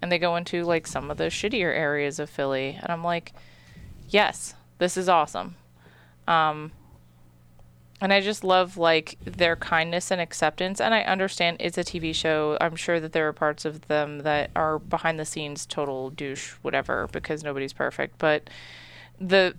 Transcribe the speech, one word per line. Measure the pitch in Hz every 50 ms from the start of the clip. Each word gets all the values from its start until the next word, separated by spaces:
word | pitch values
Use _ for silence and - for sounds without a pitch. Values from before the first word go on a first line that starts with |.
and | - 175
they | 175 165
go | 170 175 170
into, | 170 175 - - 175 170
like, | 170 170 165 165
some | - - 139 139 143
of | 147
the | 143 160
shittier | 165 - - - 214 262 226 180 160 -
areas | - 160 143 147 147 143 143 143 -
of | 147 147
Philly. | - - 139 135 135 131 135 135 - -
And | - -
I'm | 170 165 165
like, | 170 170 170 170 - - - - - - - - - - - - - - - - -
"Yes, | - 202 208 - - - - - - - - _ _ -
this | 175 180 -
is | 185 185 185
awesome." | 180 165 151 - - 90 90 - 175 - - _ _ _ - - - - - - - - - -
Um, | 170 160 160 156 151 151 151 160 - - - - - - - - - - - - - - - - - - - - - - - - - -
and | 196 190
I | 196 202
just | 190 202 214 - -
love, | 190 185 185 185 175 190
like, | 190 170 165 165 160 151 - - - -
their | - - - 180 165 165
kindness | 165 - - 170 160 160 170 170 180 - -
and | 196 180
acceptance. | 170 - - - 160 156 - - 180 185 196 -
And | - 220
I | 226 220
understand | - - 190 190 190 190 - - 175 170 170 -
it's | - 170 170 185
a | 175
T | - - 175
V | 160 160
show. | 160 - - 160 156 156 151 151 151 -
I'm | - 170 160
sure | 165 - - 170 165
that | 156 160
there | - 165 156 151
are |
parts | 147 - 160 151 151 - -
of | 156 151 156 - -
them | 151 151 147 147 147 147
that | 143 156 147 147 143 - -
are | - 160 156 156 151
behind | - - - 160 - 165 160 156
the | 151
scenes, | - - 165 151 147 147 143 -
total | - - 165 147 143 135 131 131 135
douche, | 151 - 143 139 135 135 - - - -
whatever, | - 143 - 139 135 - 127 98 - -
because | - - - - 156 151 156
nobody's | 147 139 139 139 135
perfect. | - - 135 127 - - 135 131 - -
But | - 156 151 151 - - - - - - - - - - - - - - - -
the, | 190 180 190 196 185 180 -